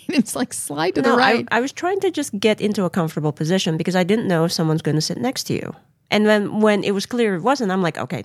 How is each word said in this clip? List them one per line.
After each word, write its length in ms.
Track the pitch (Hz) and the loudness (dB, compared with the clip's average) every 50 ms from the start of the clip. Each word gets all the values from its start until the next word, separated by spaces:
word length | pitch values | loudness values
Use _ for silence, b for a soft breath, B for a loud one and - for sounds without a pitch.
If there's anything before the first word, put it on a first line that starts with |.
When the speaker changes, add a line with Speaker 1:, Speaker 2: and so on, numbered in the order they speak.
| - - | -8 -2
Speaker 1:
It's 260 | 359 285 - - - | 0 0 0 0 -2
like, 180 | - 247 - | -6 -6 -6
slide 440 | - - - - 143 143 - 370 - | -6 -10 -8 -8 -4 -2 -2 0 0
to 60 | 302 | 2
the 80 | 269 - | 2 4
Speaker 2:
No, 40 | 254 | 4
I, 40 | 247 247 202 226 | 4 4 4 2
Speaker 1:
right. 140 | 233 240 - | 2 0 0
Speaker 2:
I 80 | 233 233 | -2 0
was 100 | 254 277 | 0 -2
trying 300 | - - 339 359 392 392 | -6 -4 -2 -2 -2 0
to 100 | 392 370 | -2 -2
just 260 | - 302 285 - - 196 | -2 -2 -6 -4 -4 0
get 200 | - 214 208 - | 0 0 0 2
into 240 | - 208 202 214 185 | 0 -2 0 0 -2
a 60 | 170 | 0
comfortable 400 | - 190 160 156 - 160 147 151 | 0 0 -2 -2 -2 -2 -2 -2
position 440 | 143 - 156 151 190 190 - 180 160 | -2 -2 -2 0 0 0 0 0 -2
because 180 | 160 170 180 175 | -2 -2 0 0
I 80 | 185 | 0
didn't 240 | 180 170 214 233 - | 2 2 2 0 2
know 180 | 190 175 160 165 | 2 2 2 2
if 60 | 170 | 2
someone's 320 | - - 165 156 156 160 | 0 0 0 0 0 0
gonna 180 | - 156 143 156 | 0 0 0 0
sit 180 | 160 - 170 - | 0 -2 -4 -4
next 260 | - 254 262 - - | -4 -4 -4 -4 -4
to 100 | - 117 | -4 -4
you. 220 | - - 50 - - _ _ _ _ _ - | -4 -4 -8 -12 -14 _ _ _ _ _ -2
And 160 | 208 208 214 | 0 2 4
then 340 | 214 214 208 202 - - 214 | 4 4 4 2 0 0 2
when 240 | 214 214 208 202 - | 4 4 4 2 2
it 60 | - | 0
was 160 | 196 202 - | -2 -2 -4
clear 300 | - 247 240 233 208 190 | -4 -2 0 0 0 0
it 60 | 160 | 0
wasn't, 300 | 170 247 285 277 233 185 | 0 0 0 0 0 -2
I'm 80 | 185 190 | 0 0
like, 160 | 180 160 - | 0 0 -2
"Okay, 240 | - - - - 113 | -4 -8 -6 -8 -8